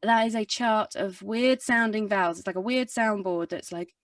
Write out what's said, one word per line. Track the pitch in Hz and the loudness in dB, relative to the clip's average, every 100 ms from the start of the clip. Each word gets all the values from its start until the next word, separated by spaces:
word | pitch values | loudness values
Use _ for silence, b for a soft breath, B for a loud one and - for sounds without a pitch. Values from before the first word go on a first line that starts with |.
That | 208 226 226 | 4 4 4
is | |
a | 226 | 0
chart | 214 - 240 220 214 - | -2 -2 2 2 0 -2
of | 196 180 | -6 -6
weird | 196 220 247 262 | -6 0 2 2
sounding | - 240 226 214 208 | 2 2 2 0 0
vowels. | 202 175 170 | 2 2 0
It's | - | -4
like | 180 | -4
a | |
weird | 196 254 247 | -2 0 -2
soundboard | - 226 208 190 175 170 | 0 0 2 0 -2 -2
that's | 175 - | -6 -8
like | 170 175 _ | -10 -10 _